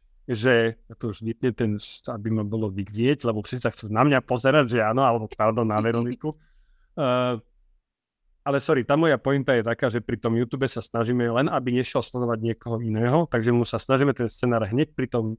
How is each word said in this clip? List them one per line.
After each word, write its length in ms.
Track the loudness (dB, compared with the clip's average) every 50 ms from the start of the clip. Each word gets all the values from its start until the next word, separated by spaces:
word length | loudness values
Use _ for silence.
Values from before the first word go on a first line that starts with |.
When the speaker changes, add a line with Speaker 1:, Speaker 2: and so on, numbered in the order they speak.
| _ _ _ _ _ -6
Speaker 1:
že, 480 | -4 0 2 4 4 4 4 2 0 -6
ja 160 | _ -20 -18
to 160 | -10 -8 -8
už 100 | -8 -6
vypnem 300 | -6 -8 -6 -2 -2 -2
ten 200 | -2 0 -2 -2 -2
s-, 320 | -4 -6 -12 -16 -16 -12
aby 240 | -12 -10 -8 -4 -2
ma 100 | -2 -2 -2
bolo 280 | -2 -4 -4 -4 -4
vidieť, 560 | -4 -6 -8 -6 -4 0 2 2 2 0 0
lebo 160 | -4 -4 -4 -4
všetci 180 | -8 -8 -4
sa 80 | -4 -4
chcú 220 | -4 -6 -10 -4
na 100 | 0 2
mňa 220 | 2 4 4 2 0
pozerať, 480 | 0 -4 0 2 4 4 4 4 2
že 100 | 2 0
áno, 220 | 0 2 2 2 2
alebo 240 | 2 2 0 -2 -6
pardon, 380 | -4 0 0 2 2 2 0
na 120 | 0 0 0
Veroniku. 560 | 0 0 0 0 -2 -4 -4 -6 -8 -8 -8
Speaker 2:
<laughs> 40 | -10 _ _ _ _ _ _ _ _ _ _ -6
Speaker 1:
Eh, 420 | -4 -2 0 0 0 0 0 -2 -4 -8 _ _ _ _ _ _ _ _ _ _ _ _ _ _ _ _ _ _ _
ale 180 | -4 -2 -2 0
sorry, 240 | 2 2 2 2 2
tá 100 | 2 2
moja 220 | 4 4 4 2
pointa 360 | 2 2 0 0 0 2 2 2
je 100 | 2 2
taká, 240 | 0 -2 0 0
že 140 | 0 0 -2
pri 160 | -4 -4 -6
tom 180 | -2 -2 0 0
YouTube 320 | 0 0 -2 -2 -4 -4
sa 140 | -4 -4 -6
snažíme 420 | -10 -6 -4 -2 0 0 0 0 0
len, 240 | 0 0 0 0
aby 240 | 0 0 -2 -2 0
nešiel 300 | 0 0 0 0 -2 -4
sledovať 380 | -4 -4 -6 -4 -2 -2 -2 -2 -2
niekoho 340 | -4 -4 -4 -6 -6 -6 -4
iného, 460 | -2 -2 -2 0 2 2 2 2 2
takže 260 | 2 0 0 2 2
mu 120 | 2 2 2
sa 140 | 0 -4
snažíme 340 | -6 -2 2 2 4 4 2
ten 160 | 2 0 -2
scenár 380 | -6 -4 -2 -2 0 2 2 0
hneď 260 | 0 0 0 0 -2
pri 160 | _ -6 -6
tom 180 | -2 -2 -2 -2 -2 -4